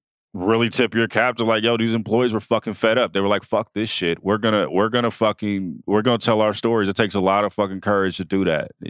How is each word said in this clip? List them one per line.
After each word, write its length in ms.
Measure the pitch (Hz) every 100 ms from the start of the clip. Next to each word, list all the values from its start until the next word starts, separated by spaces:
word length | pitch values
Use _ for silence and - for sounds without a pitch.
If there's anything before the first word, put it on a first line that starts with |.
| _ _ _
really 340 | 95 95 113 117
tip 260 | - 117
your 140 | 113 110
cap 300 | 107 123 120
to, 80 | 110
like, 180 | 110
yo, 140 | 113 117
these 160 | 113
employees 400 | 113 101 117 123
were 80 | 107
fucking 320 | - 110 110
fed 240 | 101 110 120
up. 160 | 101
They 80 | 98
were 60 | 98
like, 160 | 101 -
"Fuck 260 | 110 113
this 160 | 101 110
shit. 320 | - 85 85
We're 160 | 95 104
gonna, 320 | 113 104 71
we're 200 | 87 110
gonna 200 | 120 117
fucking, 720 | - 110 101 104 98 92 - -
we're 160 | 104
gonna 160 | 113 117
tell 240 | - 110
our 120 | 107
stories." 360 | 101 117 113 98
It 80 | 98
takes 180 | 104 98
a 60 |
lot 240 | 92 101 104
of 80 |
fucking 260 | - 98 95
courage 380 | 104 101 95 -
to 80 | 85
do 180 | 98
that. 280 | 90 78 - - -